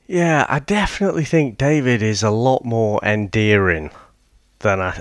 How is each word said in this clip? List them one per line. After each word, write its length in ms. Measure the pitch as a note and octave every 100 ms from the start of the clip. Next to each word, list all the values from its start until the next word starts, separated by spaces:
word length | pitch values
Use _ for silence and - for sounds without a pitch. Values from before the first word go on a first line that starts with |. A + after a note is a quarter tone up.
| -
Yeah, 380 | F3+ E3+ D3+ -
I 120 | D3
definitely 640 | - G#3 G3 - G3 E3 C#3+
think 320 | E3 C#3 G#2
David 440 | C#3 D3+ B2+ A#2+
is 220 | A2 G2+
a 80 | G#2+
lot 320 | A2 B2+ C3
more 380 | A#2+ A2+ A2 G#2
endearing 840 | G#2 G#2+ G2 A2+ G#2+ G#2 F#2 D#2+ D2+ - - _ _ _ _ _
than 200 | G#2 F#2+
I, 180 | F#2 -